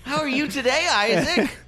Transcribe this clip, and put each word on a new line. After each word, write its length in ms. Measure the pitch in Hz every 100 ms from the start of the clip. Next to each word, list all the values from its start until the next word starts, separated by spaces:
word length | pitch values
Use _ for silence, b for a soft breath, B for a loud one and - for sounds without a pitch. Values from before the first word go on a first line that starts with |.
How 140 | - 294
are 80 | 302
you 200 | 262 294
today, 400 | 277 240 277 349
Isaac? 680 | 240 208 190 262 349 285 -